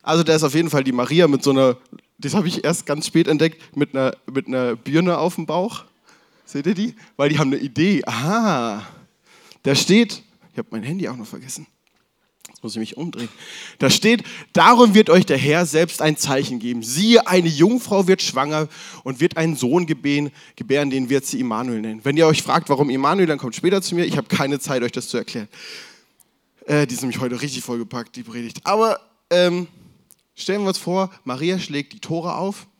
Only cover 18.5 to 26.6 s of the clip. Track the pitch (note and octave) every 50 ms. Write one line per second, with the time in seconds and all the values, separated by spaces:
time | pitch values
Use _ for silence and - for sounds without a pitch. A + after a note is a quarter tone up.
18.5 | D#3 D#3 D#3 D3+ - - - - - - _ C3 C3 A#2+ D#3 F3 - E3+ D#3+ E3
19.5 | D#3+ C3+ C3 A#2+ D3 F3+ F3+ D#3 D#3+ B2+ C3+ C#3+ C#3+ C#3+ D3 D3 _ - - -
20.5 | _ - A#2+ A2 - D3 D3 C#3 C3 C3+ C3 A#2+ C#3 C3+ - - - B2+ B2+ A#2
21.5 | G#2+ A2 B2 B2+ A#2+ A2 G#2+ A2 A2 A2 - C3+ C#3+ D#3 E3 D#3 D#3 - - -
22.5 | C3 E3+ - - C#3+ C3 D3+ C#3 B2+ C3 C3+ D3 F3 G3 F#3 D#3+ D3+ C3+ - B2
23.5 | A2+ - - F3+ G3+ G3 F#3 - E3+ E3+ F3 E3+ D#3 D3 B2+ _ - - D3 C#3
24.5 | C#3+ C3+ - - C#3 B2+ A#2 A#2+ - B2+ - - - A#2+ G2 - - A#2+ G#2 G#2
25.5 | - - - - - - - - - _ _ _ _ _ _ _ _ _ _ _
26.5 | _ _